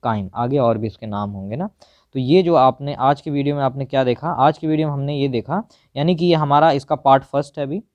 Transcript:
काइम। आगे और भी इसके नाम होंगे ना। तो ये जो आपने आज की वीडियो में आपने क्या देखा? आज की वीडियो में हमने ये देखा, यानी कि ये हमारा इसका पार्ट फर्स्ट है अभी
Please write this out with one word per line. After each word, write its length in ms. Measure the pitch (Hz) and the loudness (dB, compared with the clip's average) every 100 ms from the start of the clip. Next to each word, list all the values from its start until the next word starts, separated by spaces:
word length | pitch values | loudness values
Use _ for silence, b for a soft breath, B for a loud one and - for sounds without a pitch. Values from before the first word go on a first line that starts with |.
काइम। 280 | 120 110 92 | -4 -4 -6
आगे 240 | 107 120 143 | -6 -2 0
और 200 | 120 110 | 0 0
भी 80 | 110 | -4
इसके 200 | - 110 | -8 -10
नाम 240 | 101 101 | -6 -6
होंगे 260 | 101 98 120 | -8 -10 -8
ना। 140 | 202 _ b b b | -8 _ b b b
तो 60 | 135 | -6
ये 240 | 127 175 | 2 2
जो 120 | 170 | 4
आपने 400 | 160 131 123 143 | 4 4 0 -8
आज 260 | 143 131 143 | -2 0 0
की 100 | - | -2
वीडियो 260 | 143 139 143 | -2 -2 0
में 60 | |
आपने 220 | 135 135 | -2 -4
क्या 200 | 131 135 | -4 0
देखा? 240 | 127 120 160 | 0 -2 -4
आज 300 | 139 139 151 | 2 2 2
की 80 | 160 | -2
वीडियो 200 | 156 156 | 0 -2
में 80 | |
हमने 220 | 143 139 147 | -2 -4 -2
ये 120 | 135 | -2
देखा, 340 | 123 110 175 226 b b 135 | -2 -4 -6 -8 b b -2
यानी 180 | 156 | 0
कि 120 | 175 175 | 2 2
ये 80 | |
हमारा 380 | 160 147 143 160 | 2 4 4 4
इसका 240 | 143 139 147 | 2 -2 -2
पार्ट 260 | 139 135 | 4 4
फर्स्ट 360 | 131 139 139 - | 2 -6 -6 -8
है 60 | |
अभी 180 | 139 175 - | -6 -8 -10